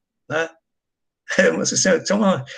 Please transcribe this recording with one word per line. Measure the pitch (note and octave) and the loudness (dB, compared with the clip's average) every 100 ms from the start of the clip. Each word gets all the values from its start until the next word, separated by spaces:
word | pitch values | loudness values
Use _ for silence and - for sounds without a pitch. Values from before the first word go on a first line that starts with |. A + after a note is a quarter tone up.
| _ _ - | _ _ -8
né? | D#3 E3 | -6 -6
<laughs> | _ _ _ _ _ _ _ - - | _ _ _ _ _ _ _ -4 2
É | F3 | 2
uma, | D#3 | 2
assim, | - - F#3 | -2 0 2
é | E3 - | 0 0
uma, | G3+ G3+ D#3+ B2+ | 0 2 0 -6